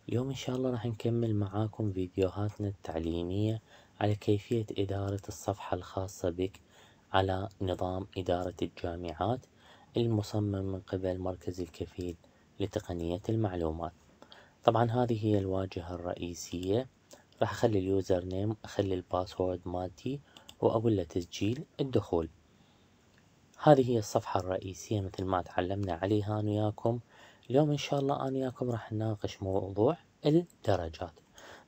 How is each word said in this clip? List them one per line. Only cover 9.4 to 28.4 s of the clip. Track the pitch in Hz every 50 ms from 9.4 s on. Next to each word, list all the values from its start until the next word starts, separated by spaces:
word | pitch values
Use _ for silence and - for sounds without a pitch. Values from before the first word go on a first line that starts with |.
| - - _ - - - - - - - -
المصمم | 120 120 117 113 104 101 - - 107 104 104 101 98 95 95
من | 95 92
قبل | 92 - - 92 95 92 90 92
مركز | 92 92 90 90 - 104 87 92
الكفيل | 90 85 - - 87 - - - 90 87 85 - - - _ _ _ _ _ -
لتقنية | 98 92 - 104 - - 90 85 85 85 87 107 107 -
المعلومات. | 113 113 110 95 92 87 82 80 80 82 82 85 - - - - - _ - - - - - - _ _ -
طبعًا | - 113 110 120 117
هذه | 113 123 123 120 120 104 110
هي | 107 107 101
الواجهة | 98 95 95 95 95 90 - 95 85 87 90
الرئيسية، | 87 87 87 - - 87 87 85 - - - - 87 90 92 98 120 135 - - _ _ _ - - - _ - -
راح | - 110
أخلي | 104 - - 113 107 98
اليوزر | 92 92 98 95 95 - 95 90 90
نيم، | 92 92 95 101 110 110 - -
أخلي | - - - 101 95 95
الباسورد | 90 90 - - 90 92 92 - - 92 92 90 87 87
مالتي، | 90 87 90 92 92 95 - - 123 139 143 - - - - - - - -
وأقول | - - - 117 110 117 110
له | 95 85
تسجيل | - - 95 87 - - - 101 101 123 147 - - _ -
الدخول. | 143 135 127 127 - - 92 85 80 78 - _ _ _ _ _ _ _ _ _ _ _ _ _ _ _ _ - _ _ _ _ _ _ - -
هذه | - 151 147 135 127 120
هي | 123 113
الصفحة | 107 - - 113 110 - - 98
الرئيسية | 90 92 92 - - 98 92 - - - 110 104
مثل | 95 92 - - 95
ما | 95 95 90
تعلمنا | 85 - - - 90 90 98 101 101 95
عليها | 85 82 90 98 107 104 101 104 107 107
أنا | 104 104
وياكم. | 104 107 107 107 104 - - 117 120 120 - - - - - - - - - -
اليوم | 117 139 156 147
إن | 147
شاء | 143 - - 147 143
الله | 135 139 143 135 135 135
أنا | 135
وياكم | 135